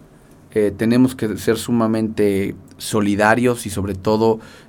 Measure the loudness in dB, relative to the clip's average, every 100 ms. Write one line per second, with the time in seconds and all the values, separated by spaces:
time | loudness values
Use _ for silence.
0 | -20 -20 -20 -20 -6 0 0 0 2 4
1 | 2 0 -6 -2 -2 -2 0 0 0 0
2 | -2 0 0 0 -4 -8 -18 -14 -4 0
3 | 0 2 2 4 2 -2 -6 -6 -6 -4
4 | -2 2 2 0 -6 -20